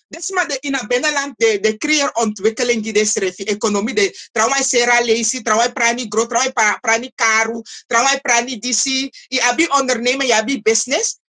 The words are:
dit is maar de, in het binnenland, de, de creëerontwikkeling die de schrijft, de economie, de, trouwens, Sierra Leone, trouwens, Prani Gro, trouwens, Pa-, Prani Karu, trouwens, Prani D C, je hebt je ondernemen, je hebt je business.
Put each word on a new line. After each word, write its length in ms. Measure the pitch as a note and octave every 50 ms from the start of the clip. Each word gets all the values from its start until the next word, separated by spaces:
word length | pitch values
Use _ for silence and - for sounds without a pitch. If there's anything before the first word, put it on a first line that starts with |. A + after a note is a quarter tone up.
| _ _
dit 120 | - E4+
is 100 | - F#4
maar 180 | F#4+ F#4 D#4+ C#4+
de, 80 | C#4 C5
in 140 | - C#4+ C4+
het 140 | C4 A3 G#3
binnenland, 460 | B3 C4 D4+ D4+ D4 C#4 C#4 C#4+ A#3
de, 240 | - A3+ A3+ G#3+ G3
de 160 | F#3+ G#3+ G#3+
creëerontwikkeling 1040 | G#3+ - D4+ D#4 D4 C#4 C4+ - A3+ A#3 G#3+ G#3+ - F#3+ A3 A3 C4+ B3 B3 A#3+ A3
die 100 | G#3+ A3
de 120 | G3+ G#3 G#3+
schrijft, 320 | G#3 - G#3+ G3 F#3 F3+
de 80 | - G3
economie, 500 | A3 G3+ G#3 - G#3 G#3 G3+ G#3+ C4 G#3+
de, 340 | G#3 G3 F#3 - - - -
trouwens, 360 | - A3 A3 B3+ C#4 C#4 C4+ -
Sierra 320 | C4 A#3+ A#3+ A#3+ A#3+ A#3+
Leone, 420 | A#3+ A#3 A3 A#3+ G#3+ - - B3
trouwens, 300 | G#3 - - A3 A#3+ B3
Prani 340 | - C4 A#3 A#3 A#3+ B3 B3 G3+
Gro, 180 | G#3+ A3 A#3
trouwens, 260 | A3 A#3 A#3+ C4+ C4
Pa-, 260 | - A#3+ A3 G#3 G3 -
Prani 320 | - A#3 A3+ A3+ B3 B3+ -
Karu, 480 | - A#3 A3+ A3 A3 A3+ A3 A#3 A#3 A3 - - - -
trouwens, 340 | - A#3 A#3 B3 C4+ C#4 C4+
Prani 380 | - - A#3+ A#3+ A#3+ C4 B3+ G3+
D 180 | A3 B3+ A#3+ -
C, 20 | - C4+ C4 C4 C4+ C4+ - - - -
je 140 | C4 B3+
hebt 180 | A#3 B3 A#3 D#4
je 120 | E4+ -
ondernemen, 540 | C#4+ C4+ C4+ B3+ B3 A3+ A#3+ B3 C4+ C#4 C4+
je 80 | B3+ A3
hebt 160 | G#3+ A3 A#3
je 120 | C#4 G#3
business. 560 | - G#3+ A3+ - - B3 C#4 F#4+ A4+ - - - _ _